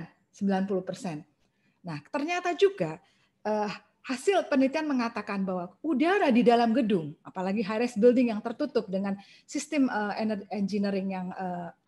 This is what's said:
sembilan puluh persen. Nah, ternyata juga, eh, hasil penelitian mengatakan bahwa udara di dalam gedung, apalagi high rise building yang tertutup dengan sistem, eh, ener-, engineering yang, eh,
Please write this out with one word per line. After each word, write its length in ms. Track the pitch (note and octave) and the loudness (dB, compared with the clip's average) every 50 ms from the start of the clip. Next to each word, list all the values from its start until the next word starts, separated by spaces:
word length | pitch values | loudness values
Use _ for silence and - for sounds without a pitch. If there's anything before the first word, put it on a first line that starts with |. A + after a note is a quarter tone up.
| E3 - _ _ _ _ | -2 -8 _ _ _ _
sembilan 320 | _ - G3+ G3 G3 F#3+ G3 | _ -4 -2 0 0 0 0
puluh 240 | G3+ G3 F#3 F#3 | 0 -2 -4 -4
persen. 320 | - F3+ - - F3+ D3+ - - _ _ _ _ _ _ _ _ _ _ _ - | -6 -10 -8 -8 -8 -8 -10 -12 _ _ _ _ _ _ _ _ _ _ _ -12
Nah, 160 | F3 D#3 D3 - | -10 -10 -10 -10
ternyata 480 | _ - D4 D4 E4 F4 F4+ F4+ F4+ E4+ | _ -8 -6 -4 -4 -4 -2 -2 -2 0
juga, 400 | - G4 G4 G4 - F3 D#3 D#3+ - _ _ _ _ _ _ _ _ - | 4 4 4 4 2 -4 -4 -6 -10 _ _ _ _ _ _ _ _ -4
eh, 280 | G#3 G#3+ G#3+ G#3 G#3 - - _ _ _ _ - | -2 -2 -2 -2 -4 -6 -10 _ _ _ _ -8
hasil 400 | - C4 B3 - G4 G4 E4+ D4 | -8 -8 -4 0 2 2 2 2
penelitian 400 | - D4 C4 C4+ C4 C4+ D#4 D#4 | 2 2 4 4 4 2 0 -2
mengatakan 560 | D4+ C4+ B3 A#3 A#3 - G#3 G3+ - G3+ G3 F#3+ | 0 0 0 0 -2 -4 -6 -6 -4 -2 -2 -2
bahwa 320 | F#3+ F#3 F3+ F3 F#3 - _ - | -2 -2 -4 -6 -8 -10 _ -4
udara 480 | D#4 D#4+ A#3 D4+ E4+ G4 G#4 F4 D4 | -2 0 2 4 4 4 4 4 4
di 160 | A3 A#3+ G3+ | 6 6 6
dalam 240 | A#3 A#3 A#3 A#3+ A#3 | 6 6 6 6 4
gedung, 480 | A3 C#4 A#3+ G3 A3 E3+ D#3 C#3+ D3+ _ - | 2 2 2 2 2 0 0 -2 -10 _ -16
apalagi 400 | - - F#3+ F3+ F#3+ G3 A3+ G#3 | -14 -8 -6 -4 -2 -2 -2 -2
high 160 | F#3 A3 A3 A#3+ | -2 -2 -2 -4
rise 160 | A#3+ - G3+ | -4 0 4
building 320 | A3+ B3 A#3+ C4 B3 A#3+ | 6 6 6 6 4 2
yang 80 | G#3+ G#3+ | 0 -2
tertutup 480 | - A#3 A#3 - D4 - - A#3 G#3+ | -6 -6 -6 -4 -4 -2 -2 -2 -4
dengan 320 | - F#3 F#3+ G3 G3 G3 G3 - - - - _ | -2 -4 -4 -2 -4 -4 -6 -10 -18 -20 -20 _
sistem, 480 | - - D4 - - D#4 D4 C4 B3+ | -8 -8 -8 -6 -2 0 2 2 2
eh, 320 | - G#3 G#3 G#3 - - A3 | 0 -2 -4 -4 -4 -4 -2
ener-, 240 | G#3+ G#3+ G3 - - F#3+ | -4 -4 -4 -6 -8 -4
engineering 560 | G#3 G3 F#3+ G3+ G3+ G3+ G3+ G3 F#3+ F#3+ F#3+ | -4 -2 -2 0 0 0 0 -2 -2 -2 -4
yang, 240 | F#3+ F#3 F#3 F3+ - | -6 -6 -6 -8 -8
eh, 400 | - F#3+ F3+ F3+ F3 E3+ E3+ - _ - | -8 -6 -6 -6 -8 -8 -12 -14 _ -8